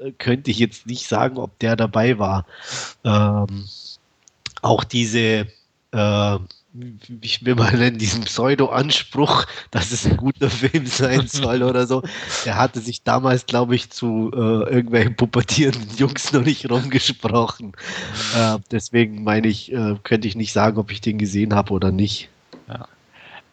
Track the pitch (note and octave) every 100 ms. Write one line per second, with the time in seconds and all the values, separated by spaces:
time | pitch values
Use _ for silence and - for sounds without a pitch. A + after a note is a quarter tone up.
0 | C3+ - - B2+ C#3+ G#2 A2+ - A2 B2
1 | - G#2 B2+ B2+ G#2+ - A2+ A2+ A2 A2
2 | A#2 A2+ F#2+ F#2+ - - - - - -
3 | A2+ G#2 G#2 G#2 G2+ G2 G2 - - -
4 | _ _ _ _ - - - G#2+ - B2
5 | A2+ A#2 A2+ A2 G#2+ - _ _ _ A2+
6 | G#2 G#2 G2+ G2 F#2 - _ A#2+ B2 G#2
7 | - A#2 A2+ - B2 A#2+ A2+ A#2+ B2 A#2
8 | G#2 A2+ A2 - B2 C#3 C3+ B2 D3+ D3
9 | - - D3 - - - - A2+ F#2 A#2+
10 | - - C3 - C3 A2+ C3 E3 B2 -
11 | C3 C3+ B2 C#3+ B2+ B2+ B2+ B2+ B2 C3
12 | D#3+ - - - A#2+ G2 C3 A#2+ A2+ A#2
13 | - B2 C3 B2+ - A#2+ A#2+ B2 - -
14 | A#2+ A2+ A2 A#2+ A2+ A2 G#2 B2+ A#2+ A#2
15 | A2+ A#2+ A#2+ B2 B2 - C#3 A#2+ G#2 A2+
16 | C3+ - - C#3+ C3 C3+ - A#2+ C3+ C3+
17 | - - A2 A#2 A2+ - G#2+ - - -
18 | - G#2 - A#2 A2+ A2 - A2+ - A#2
19 | A2 G#2 G#2+ G#2+ A2 G#2+ - C3 G#2+ G2+
20 | - A2+ G#2+ G#2+ A2 - G#2+ G#2+ G2+ G2+
21 | A#2 G#2+ G#2 G2+ G#2+ G2+ G2 F#2+ F#2+ F#2
22 | G#2 - - _ _ - - A#2 - _
23 | _ - - - -